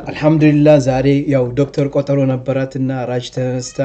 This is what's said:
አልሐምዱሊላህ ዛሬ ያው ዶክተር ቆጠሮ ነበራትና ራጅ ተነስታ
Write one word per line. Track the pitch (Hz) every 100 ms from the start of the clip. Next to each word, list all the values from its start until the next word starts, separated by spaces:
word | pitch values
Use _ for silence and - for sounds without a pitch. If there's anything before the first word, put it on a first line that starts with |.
አልሐምዱሊላህ | - - 151 160 151 147 147 147
ዛሬ | 131 127 139 139 147
ያው | 135 123
ዶክተር | 123 139 - 143
ቆጠሮ | 143 139 139 131
ነበራትና | 123 123 131 135 135 131 131 120
ራጅ | 123 123
ተነስታ | - 127 127 123 -